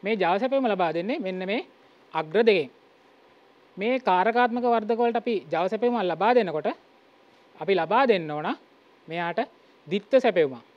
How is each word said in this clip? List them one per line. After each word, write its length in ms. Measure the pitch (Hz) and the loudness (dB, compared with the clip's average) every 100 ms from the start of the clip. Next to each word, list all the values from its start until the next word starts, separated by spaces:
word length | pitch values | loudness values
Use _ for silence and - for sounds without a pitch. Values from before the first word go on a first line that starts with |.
මේ 140 | 190 220 | -4 -2
ජව 180 | 175 196 | 0 0
සැපයුම 280 | 247 269 | 0 0
ලබා 280 | 254 196 175 | 0 0 0
දෙන්නේ 260 | 165 185 311 | -2 -4 -4
මෙන්න 220 | 190 185 | -6 -6
මේ 240 | 185 226 - _ _ _ _ | -4 -6 -6 _ _ _ _
අග්‍ර 240 | 160 156 180 | -8 -2 2
දෙකෙන්. 300 | 226 190 131 _ _ _ _ _ _ _ _ _ _ - | 4 4 0 _ _ _ _ _ _ _ _ _ _ -6
මේ 240 | 208 254 | -2 -2
කාරකාත්මක 640 | 240 180 196 233 247 240 | 2 2 2 2 0 0
වර්ධක 340 | 240 233 214 226 | 0 0 0 0
වලට 180 | 240 233 | 0 0
අපි 180 | 233 214 | -2 -4
ජව 200 | 156 165 180 | -2 -2 -2
සැපයුම 300 | 214 240 240 | 0 -2 0
ලබා 300 | 185 160 202 | -2 0 4
දෙනකොට 340 | 247 190 156 170 311 _ _ _ _ _ _ _ - | 4 2 -2 -4 -6 _ _ _ _ _ _ _ -12
අපි 140 | 156 | -2
ලබා 300 | 190 160 220 277 | 0 2 2 4
දෙන්න 240 | 196 160 | 2 0
ඕන 180 | 147 165 294 _ _ _ _ - | -6 -6 -8 _ _ _ _ -12
මෙයාට 320 | 165 170 175 262 _ _ _ - | -6 -6 -4 -6 _ _ _ -6
දිත්ත 260 | 202 - 262 | -6 2 2
සැපයුමක්. 480 | 247 180 147 123 - | 4 2 0 -2 -18